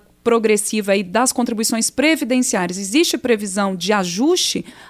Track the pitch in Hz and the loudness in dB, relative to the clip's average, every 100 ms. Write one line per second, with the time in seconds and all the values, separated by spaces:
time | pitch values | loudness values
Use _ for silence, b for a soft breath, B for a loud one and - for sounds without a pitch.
0 | _ _ - 233 220 208 - 220 202 202 | _ _ 0 2 4 2 0 -2 0 0
1 | 180 208 254 - 240 220 226 226 226 - | 0 0 0 0 -2 -2 -2 -2 -2 2
2 | 294 320 240 254 247 214 175 180 196 247 | 2 2 2 0 0 0 -2 -4 -2 2
3 | 339 262 254 220 208 190 196 185 180 208 | 2 0 0 0 -2 -2 -2 -2 0 0
4 | 180 175 285 359 - 185 B B B | 0 0 2 2 0 -4 B B B